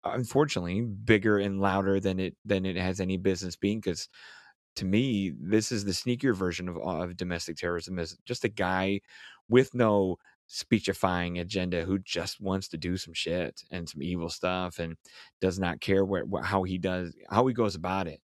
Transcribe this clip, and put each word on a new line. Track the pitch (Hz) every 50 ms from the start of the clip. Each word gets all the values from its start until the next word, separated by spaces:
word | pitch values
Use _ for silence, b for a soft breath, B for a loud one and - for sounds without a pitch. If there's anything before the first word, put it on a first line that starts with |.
| -
unfortunately, | - - 120 123 - - 135 151 143 - 92 87 87 90 104
bigger | 120 117 101 98 110 110 110 104 101 110 104
and | 101 98 101 98 98
louder | 98 98 95 98 95 98 98 98
than | 98 98 92 92
it, | 95 87 - _ _
than | 107 104 95 92
it | 95 87
has | 92 90 92 92 98
any | 92 92 95
business | 90 92 98 92 90 98 90 82
being, | _ - 101 107 113
'cause | - 95 85 - - _ B B B B B B B B B _ _ _ _
to | - 101
me, | 90 98 107 131 135 113 101 98 90 69 53
this | 71 90 104 110 107 -
is | 123 104 101
the | 101
sneakier | 90 - - 123 120 123 - 135 107
version | 92 95 90 82 - 90
of, | 90 85 -
of | - 87 87 80 90 87 87
domestic | - 92 90 87 85 - - 82
terrorism, | - - 87 87 85 - - 92
is | 87 85 - - _ _
just | - 123 - -
a | 113
guy | 107 - 92 90 92 92 95 98 101 98 B B B B B B B B B
with | - 113 127 131 - -
no | 123 120 110 104 101 98 92 87 b b b b b _ _ -
speechifying | - - _ 120 104 - 98 95 - - 92 90 87 87 87 87 87
agenda | 87 90 104 92 90 90 90 85 82
who | 95 95
just | 98 95 - - 85 82 - - _
wants | 101 95 95 95 92
to | - -
do | 80 82 90 90
some | 92 - 82 82
shit | - - 82 85 90 85 64 - - - _
and | 87 90 85
some | 80 - 76 71
evil | 85 90 87 82
stuff | 82 - - - 90 90 92 92 90 - -
and | 85 82 80 _ B B B B B B B _
does | - 95 90
not | 98 92 85 82 80
care | - - 98 98 98
where, | 95 98 87 -
wh-, | - 98 73 -
how | - 101 95 92
he | 92 92
does, | 92 85 92 92 92 90 85 - _ - -
how | - 107 127
he | 131 117
goes | 120 113 104 92
about | 95 82 90 95 98 92
it. | 82 73 - _